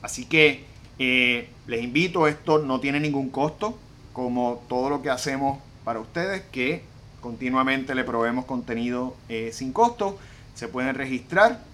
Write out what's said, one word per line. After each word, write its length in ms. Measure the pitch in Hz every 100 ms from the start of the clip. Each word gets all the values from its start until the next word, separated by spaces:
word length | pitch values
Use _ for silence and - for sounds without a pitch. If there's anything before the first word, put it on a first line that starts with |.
Así 220 | - -
que, 400 | 123 160 151 135 - - - -
eh, 520 | 127 127 123 120 120 - -
les 160 | 117
invito, 460 | 120 135 180 175 151
esto 320 | 147 - 156
no 200 | 143 131
tiene 200 | 139 143
ningún 300 | 151 139 131
costo, 460 | 135 147 - 214 240 - - -
como 500 | - 123 123 123 120 -
todo 220 | 123 135
lo 100 | 143
que 100 | 131
hacemos 480 | 127 143 135 139 135 - -
para 160 | - 113
ustedes, 420 | 107 170 185 190 -
que 300 | 131 127 170 - - - -
continuamente 720 | 120 113 127 131 131 135 131
le 100 | 131
proveemos 400 | 127 117 117 123
contenido, 720 | 127 127 117 113 120 123 127 - -
eh, 220 | 113 113
sin 200 | 113 131
costo. 460 | 165 240 233 196 196 - - -
Se 140 | - 117
pueden 260 | 127 127
registrar 720 | 131 135 127 107 175 226 240 -